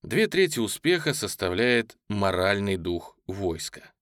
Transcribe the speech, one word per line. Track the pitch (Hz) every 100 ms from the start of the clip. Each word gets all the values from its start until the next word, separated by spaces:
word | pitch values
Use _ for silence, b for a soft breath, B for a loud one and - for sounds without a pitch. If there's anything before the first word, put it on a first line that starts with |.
две | - 135 220
трети | 180 180 120
успеха | 107 - 156 180 151
составляет | - 101 - 92 90 123 120 117 - _
моральный | 104 98 90 92 101 101 92
дух | 85 87 - _ -
войска. | 98 95 80 - - - _